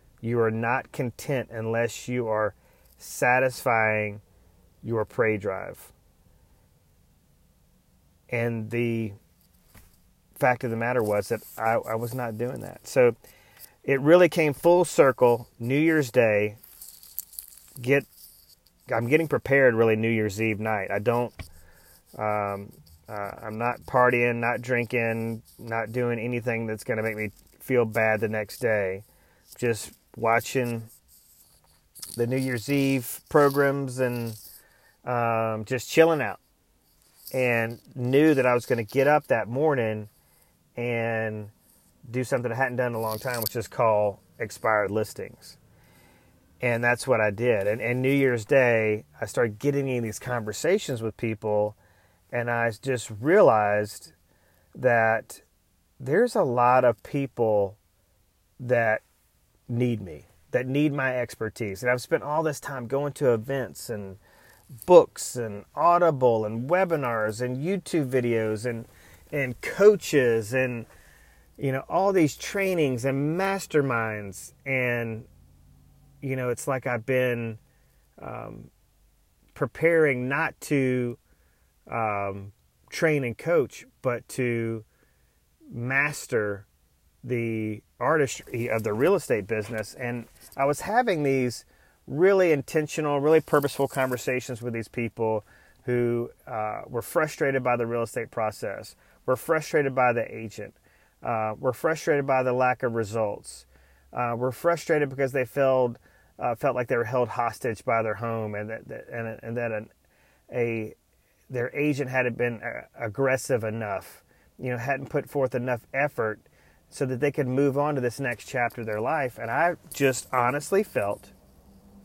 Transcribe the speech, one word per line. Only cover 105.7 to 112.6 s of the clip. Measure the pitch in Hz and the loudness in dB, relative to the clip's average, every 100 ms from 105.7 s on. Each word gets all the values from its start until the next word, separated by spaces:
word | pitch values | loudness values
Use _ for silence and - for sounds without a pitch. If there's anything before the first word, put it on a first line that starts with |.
| 131 123 117 _ _ _ - | 4 2 -2 _ _ _ -6
uh, | 127 | -4
felt | 117 143 | -2 -2
like | 123 120 | -2 -2
they | 120 | -2
were | |
held | 113 127 113 | 0 0 0
hostage | - 117 - 123 107 | -2 -4 -4 -6 -4
by | - 113 | 0 0
their | 110 | 0
home, | 104 117 113 107 | -4 -4 -4 -4
and | 104 107 | -6 -8
that, | 110 - | -10 -12
that, | 113 - | -16 -12
and, | 120 113 110 | -10 -8 -10
and | 117 117 | -8 -6
that | 117 | -4
an, | 107 110 _ _ _ _ _ - | -4 -8 _ _ _ _ _ -8
a, | 123 117 113 107 - _ _ _ _ - | -2 -2 -2 -6 -12 _ _ _ _ -10
their | 127 123 147 | -6 -4 0
agent | 151 139 131 | 0 0 -2
hadn't | 131 123 120 | 0 0 0
been, | 120 113 | -2 -2